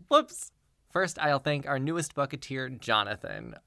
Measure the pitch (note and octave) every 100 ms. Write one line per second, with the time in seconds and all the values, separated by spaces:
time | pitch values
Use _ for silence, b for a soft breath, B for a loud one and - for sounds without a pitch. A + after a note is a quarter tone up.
0 | - C#4+ - - - _ _ _ _ F3+
1 | F#3 - D3+ C#3+ D3+ D3 C#3 C#3 C#3 E3+
2 | D#3 - C#3 C3+ - C3+ C3 B2+ - A2
3 | G2+ G#2 - G2 - -